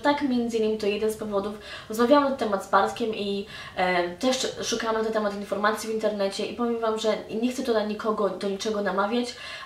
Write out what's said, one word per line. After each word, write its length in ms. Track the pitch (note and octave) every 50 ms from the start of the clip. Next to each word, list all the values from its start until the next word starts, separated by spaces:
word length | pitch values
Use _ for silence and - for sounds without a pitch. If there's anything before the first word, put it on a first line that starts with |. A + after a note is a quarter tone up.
Tak, 200 | - D4 C#4+ C#4+
między 360 | D4 C4 B3 A#3+ A#3 A#3 A3+ A3+
innymi 200 | G#3+ G#3+ G#3+ G#3+
to 100 | G#3+ G3+
jeden 240 | G#3 G#3 G#3+ G#3+
z 60 | G#3+ -
powodów. 380 | A3 G#3 G3+ G3 G3 G#3+ G#3+ - - - - - - -
Rozmawiałam 340 | A3 A3 A#3+ A#3+ D4 C#4+ C#4
na 60 | C4
ten 180 | - - A#3+ G#3+
temat 180 | G3+ G3 -
z 40 | -
Bartkiem 460 | - G3 G#3 G#3+ - - A#3 A3 G3+
i, 300 | G3 G3+ G3+ G3+ G3 G3+ - - - - - -
e, 340 | - F#3 F3+ F3+ F3 F3 F3
też 460 | F3 - - B3+ B3+ - - - - - G3
szukałam 340 | - A3+ A3 A3+ A3+ A3 A3
na 60 | A3
ten 100 | A3 A3
temat 220 | G#3+ G#3+ G3+ G3
informacji 540 | G3+ G#3 - - G3+ G#3 G#3 A3 G#3+ - A3
w 40 | A3
internecie 520 | A3 G#3+ G#3 G#3 G3+ G3 G3 G3+ - G#3
i 100 | - G#3+
powiem 240 | A#3 A#3+ A#3 A#3 A3+
Wam, 200 | A3+ A3 A3 G#3+
że 180 | - G#3+ G#3 - - - F#3+ A3
nie 100 | A#3+ B3
chcę 120 | - - B3
tutaj 240 | A#3+ A3+ G#3+ G#3 G#3+
nikogo 420 | G#3 G#3+ - A3+ G#3+ G#3+ G#3 F#3+
do 200 | F#3 - G3+ G3+
niczego 320 | G3 G3 - A3 G#3 G3+
namawiać, 540 | G3+ F#3+ F3+ G3 G3+ G#3 A#3+ A#3+ A#3+ - - - - - - - -